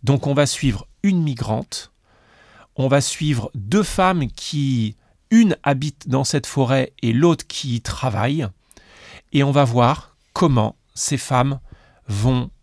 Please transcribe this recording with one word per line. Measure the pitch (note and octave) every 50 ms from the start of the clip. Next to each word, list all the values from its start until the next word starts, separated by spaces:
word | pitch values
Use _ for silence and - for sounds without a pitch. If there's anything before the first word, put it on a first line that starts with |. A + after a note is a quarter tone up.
Donc | - A2+ C#3 C3 - C3+
on | C#3+
va | C#3 D3
suivre | C#3 - - - C3+ G#2+ F#2+ - _ _ _ -
une | G3+ F#3+ F3
migrante, | D#3+ D3+ C3 A#2 - - G#2+ A#2 - _ - - - _ _ _ _ _ _ _ _ _ _ _ _ _ _ - - _ _ -
on | C3 C3
va | C3+ C#3
suivre | - - - - D#3 D3+ C#3+ A#2 G2+ - _
deux | A#2 G2 G#2 C3+ G#3 G#3
femmes | - - - F#3 F#3 F#3+ F3 C#3+ A2
qui, | - - - - - D3 C#3+ C#3 C3 A#2+ A2 G#2+ G2+ _ _ _ _ _ _ _
une | A3+ A3+ A#3 G3+ - -
habite | - C#3+ C#3+ C3 C#3 D3+ C#3+ _ - -
dans | B2+ C3+ C3+
cette | - - D3 A#2 -
forêt | - C#3+ C3+ A#2 C3+ C3+ C3 - _ -
et | - A#2
l'autre | A2+ B2 D#3 E3+ E3 - -
qui | _ - - - C3+ A#2+
y | A#2
travaille, | - - - - - B2+ G#2 G2 G#2 B2 C#3+ D#3+ C#3 G2 - _ _ _ _ - _ _ - - - - - - _ _ -
et | C#3+ C#3
on | C#3
va | C3+ C#3+ C#3+
voir | B2 A#2 B2 A#2+ A#2+ D3+ C#3+ - _ _ _ _ _
comment | _ - F#3+ E3 C3+ A#2+ G#2+ A2 - _ _ _ _
ces | - - - D3+ B2+
femmes | - - C3+ B2+ B2 C#3 C#3 C3+ - - - - _ _ _ _ _ -
vont | G#2 G2 G#2+ B2+ C3 B2 B2 - - _